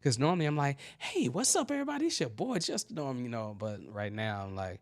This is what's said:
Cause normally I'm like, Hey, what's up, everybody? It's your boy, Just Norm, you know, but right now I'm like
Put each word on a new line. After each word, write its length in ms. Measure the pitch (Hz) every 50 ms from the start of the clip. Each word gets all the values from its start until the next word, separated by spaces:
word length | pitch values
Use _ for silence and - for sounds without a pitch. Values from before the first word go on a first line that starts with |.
| _
Cause 160 | 147 123 107
normally 280 | 135 156 180 180 160
I'm 100 | 151 147
like, 220 | 151 143 143 139 139 - - - _
Hey, 300 | - - - 392 277 -
what's 260 | 127 170 247 - -
up, 140 | 392 294 233
everybody? 360 | 285 285 285 269 294 285 302
It's 140 | 339 320 -
your 80 | 165 123
boy, 300 | 110 104 165 254 254 196
Just 320 | 165 - 330 220 - -
Norm, 300 | - 170 147 139 131 123
you 80 | 123 120
know, 280 | 117 117 110 107 107 101
but 220 | 107 107 104 98 87 65 104
right 200 | 104 104 104 104
now 320 | 107 110 110 104 101 98
I'm 100 | 98 98
like 260 | 95 95 92 90 98